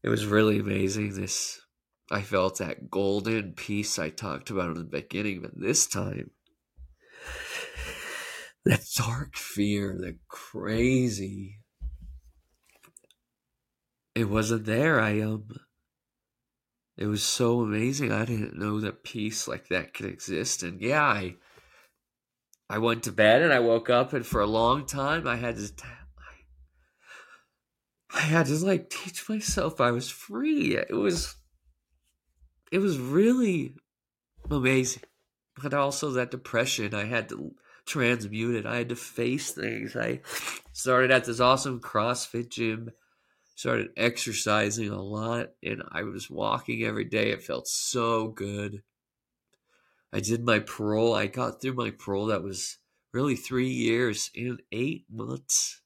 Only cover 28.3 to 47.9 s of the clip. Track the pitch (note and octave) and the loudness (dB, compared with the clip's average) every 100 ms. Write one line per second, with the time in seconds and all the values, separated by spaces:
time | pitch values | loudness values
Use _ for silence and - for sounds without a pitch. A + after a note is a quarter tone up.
28.3 | E3 C3+ D3+ F#3 F#3 - - F3+ - - | 4 4 2 2 2 0 -10 -8 -10 -6
29.3 | G#3+ - - D#3+ - A#2+ A#2+ B2+ - - | -4 -2 0 0 4 4 4 -2 -12 -10
30.3 | G#3+ D4 D4+ - - - - G2+ E2+ - | -4 0 2 2 2 0 2 2 2 -4
31.3 | - _ _ _ _ _ _ _ _ _ | -10 _ _ _ _ _ _ _ _ _
32.3 | _ _ _ _ F3+ G3+ C#3+ B2+ D#3 A3 | _ _ _ _ 2 2 2 2 6 6
33.3 | B3+ A3+ E3+ C3 - _ _ _ _ _ | 6 4 2 -2 -8 _ _ _ _ _
34.3 | _ - D3 C3 C3 B2+ - - _ _ | _ -2 2 4 4 2 -4 -12 _ _
35.3 | _ _ - C#3 C#3+ C#3 C#3 D3+ B2+ B2 | _ _ -10 -2 0 0 0 -2 0 -2
36.3 | C3 - A#2 C3 - G#2 G#2 G#2+ A#2+ A2 | -6 -2 0 2 0 -2 -2 -2 -2 -2
37.3 | - D2+ - _ - - D3+ A#2+ B2 G#2 | -8 -10 -12 _ -18 -8 0 2 2 -2
38.3 | G#2+ A2+ A#2 G#2+ A#2+ A#2+ A#2+ - - A#2+ | -2 -2 -2 -2 -4 -4 -6 -8 -2 0
39.3 | C#3 - - A2 A2 A2 A#2 A2+ B2+ - | 0 -4 -6 -6 -6 -6 -4 -4 -4 -6
40.3 | - - - - - C3 B2+ B2+ B2+ B2 | -8 -8 -10 -12 -4 2 4 6 6 4
41.3 | A#2 B2 C3 C#3 B2 - A2 A2+ B2 - | 4 6 6 2 -6 -2 0 0 -2 -4
42.3 | A#2+ A#2+ - A2+ A2 A2+ - _ _ _ | -6 -6 -2 -2 -2 -8 -16 _ _ _
43.3 | _ _ - B2 A#2 G2+ - A#2 A#2 - | _ _ -6 0 0 -2 0 0 0 -4
44.3 | G#2 G#2+ G#2+ G#2 A2 G#2 G2 G2 G#2+ A2+ | -2 2 2 2 -2 -4 -6 -6 -6 -4
45.3 | A#2 - _ - A2 - - G#2+ G2 - | -4 -6 _ -8 -6 -6 -6 -6 -8 -10
46.3 | D#2 G#2+ A#2 - A2+ A2+ G#2+ A2 A2 G#2+ | -2 0 0 -2 -2 -2 -2 -2 0 0
47.3 | G2+ - B1 - - - | -2 -4 -6 -4 -4 -2